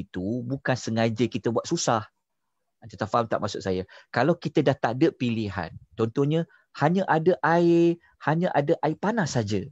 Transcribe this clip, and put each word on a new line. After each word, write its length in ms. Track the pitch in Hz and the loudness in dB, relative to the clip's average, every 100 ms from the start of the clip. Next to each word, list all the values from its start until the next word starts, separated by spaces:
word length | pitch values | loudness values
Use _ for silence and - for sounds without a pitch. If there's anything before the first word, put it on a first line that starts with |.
| 92 | -6
tu 320 | - 92 123 | -8 -6 -6
bukan 320 | 123 139 - | -6 -6 -4
sengaja 500 | 127 - 113 117 113 120 | -4 -2 0 0 0 -2
kita 260 | 117 120 | -2 -2
buat 120 | 117 | -2
susah. 440 | - 170 - 117 107 _ _ _ _ _ _ _ | -2 -4 0 -2 -4 _ _ _ _ _ _ _
Anda 160 | 113 101 | -20 -8
tak 160 | 107 | -2
faham 160 | 120 113 | -2 0
tak 160 | 110 | -2
maksud 160 | 104 - | -4 -6
saya? 240 | 101 92 92 - _ | -4 -4 -6 -14 _
Kalau 240 | - 135 | 0 2
kita 320 | 170 160 - | 0 0 0
dah 80 | 143 | 2
tak 240 | 131 127 123 | 2 -2 2
ada 160 | 165 | 0
pilihan, 560 | - 123 113 104 95 82 - - | 2 -2 -2 -4 -4 -8 -10 -20
contohnya 560 | - 113 127 143 160 165 _ _ | -4 -2 0 0 0 -2 _ _
hanya 300 | - 151 185 | 0 2 2
ada 320 | - 160 160 175 | 2 2 4 2
air, 560 | 147 170 170 170 170 170 _ _ | 2 4 4 6 4 2 _ _
hanya 240 | - 160 180 | -2 0 0
ada 220 | - 143 165 | 0 0 0
air 160 | 151 156 | 0 -2
panas 400 | 190 233 160 127 | -2 -2 0 -2
saja. 240 | 104 104 101 | -2 -4 -6